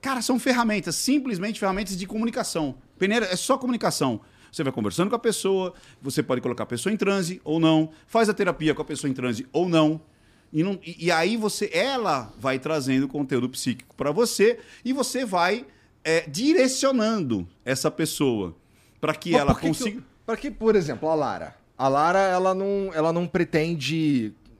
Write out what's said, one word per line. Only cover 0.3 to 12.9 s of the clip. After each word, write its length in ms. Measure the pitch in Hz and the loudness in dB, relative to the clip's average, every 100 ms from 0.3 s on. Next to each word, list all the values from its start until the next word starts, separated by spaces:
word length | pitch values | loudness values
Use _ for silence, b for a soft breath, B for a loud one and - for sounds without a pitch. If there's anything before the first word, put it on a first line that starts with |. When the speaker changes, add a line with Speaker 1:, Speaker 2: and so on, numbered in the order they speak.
| 254 | 0
Speaker 1:
ferramentas, 560 | 262 247 226 208 170 | 2 2 2 0 -2
simplesmente 640 | 156 - 294 262 185 208 214 | -4 0 0 0 -4 -4 -2
ferramentas 340 | 196 190 190 | -2 -2 -4
de 120 | 185 185 | -6 -6
comunicação. 720 | 214 233 240 202 170 147 - - _ | -4 -4 -4 -4 -4 -4 -6 -16 _
Peneira, 280 | 190 233 190 | 0 2 0
é 100 | 180 | -2
só 220 | - 269 | 0 0
comunicação. 600 | 254 240 175 - 139 107 b b b | 0 0 0 0 0 -2 b b b
Você 120 | - | -4
vai 80 | 139 | -4
conversando 380 | 123 104 87 190 | -2 -2 0 0
com 60 | 233 | 0
a 20 | |
pessoa, 560 | 240 - 196 190 185 B B B | 0 -2 0 0 -2 B B B
você 220 | 135 147 | -4 -4
pode 180 | 127 127 | -2 -2
colocar 220 | 123 117 | -2 -4
a 40 | 107 | -4
pessoa 240 | 120 190 | -4 -2
em 60 | 214 | 0
transe 420 | 190 196 170 185 | 0 0 -2 -6
ou 160 | - 160 | -4 2
não, 300 | 160 160 156 B B | 4 4 2 B B
faz 240 | 226 220 | 2 2
a 40 | |
terapia 400 | 208 185 - 151 | 2 0 0 0
com 60 | 147 | 0
a 40 | |
pessoa 260 | 151 147 143 | -4 -4 -2
em 40 | |
transe 320 | 127 123 117 - | -2 -2 -4 -2
ou 160 | 160 180 | -2 2
não. 320 | 165 151 156 - b b b b | 4 4 2 -6 b b b b
E 120 | 156 | -2
não, 160 | 185 190 | -2 -2
e, 240 | 165 170 165 | -8 -4 0
e 40 | |
aí 240 | 165 175 233 | 2 2 0
você, 320 | 208 - 208 | -2 -2 -2
ela 580 | 165 247 269 202 139 107 - | 0 0 0 0 -2 -4 -6
vai 180 | 131 135 | -2 -2
trazendo 480 | 139 156 135 | -2 -2 0